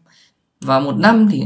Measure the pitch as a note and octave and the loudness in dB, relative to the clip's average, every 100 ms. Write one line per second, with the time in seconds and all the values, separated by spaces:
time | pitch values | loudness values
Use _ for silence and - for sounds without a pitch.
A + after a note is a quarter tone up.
0 | _ _ _ _ _ _ C#3 E3+ C#3+ - | _ _ _ _ _ _ -4 -2 -2 0
1 | G#3 A3+ G#3+ C#3+ | 2 2 2 0